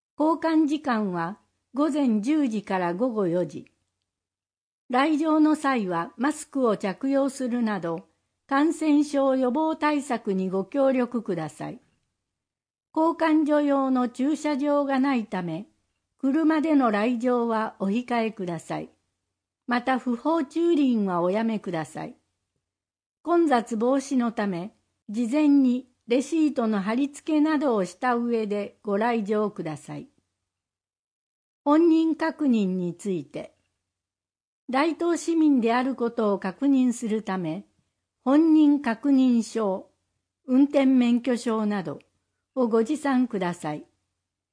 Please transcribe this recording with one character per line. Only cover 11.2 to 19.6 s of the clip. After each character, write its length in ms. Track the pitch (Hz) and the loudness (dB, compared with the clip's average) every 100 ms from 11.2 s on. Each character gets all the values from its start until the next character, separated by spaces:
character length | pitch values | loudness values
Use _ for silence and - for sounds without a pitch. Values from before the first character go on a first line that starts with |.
く 140 | - 170 | -6 -6
だ 140 | 151 | -6
さ 200 | - 151 | -10 -14
い。 100 | - _ _ _ _ _ _ _ _ _ _ _ 311 | -14 _ _ _ _ _ _ _ _ _ _ _ 0
交 200 | 330 330 | 0 2
換 300 | 320 311 294 | 2 2 2
所 160 | 294 | 2
用 300 | 285 277 269 | 2 0 0
の 180 | 254 247 | 0 -2
駐 260 | 240 277 302 | -2 -2 -2
車 220 | 302 269 | -2 -2
場 260 | 294 285 | 0 0
が 160 | 277 262 | 0 0
な 140 | 277 | 0
い 140 | 247 202 | 0 -2
た 160 | 190 | -6
め、 240 | 175 160 - _ _ _ _ - | -6 -8 -12 _ _ _ _ -6
車 420 | 269 302 311 311 | -2 2 2 2
で 140 | 320 | 2
の 160 | 285 233 | 2 2
来 300 | 208 233 233 | 0 0 0
場 280 | 247 247 233 | 0 0 0
は 280 | 220 220 - | -2 -4 -4
お 80 | 196 | -2
控 380 | 233 247 233 | -2 -2 -2
え 80 | 226 | -2
く 160 | 208 175 | -4 -8
だ 100 | 160 | -8
さ 220 | - 156 | -8 -10
い。 100 | 156 _ _ _ _ _ _ _ | -10 _ _ _ _ _ _ _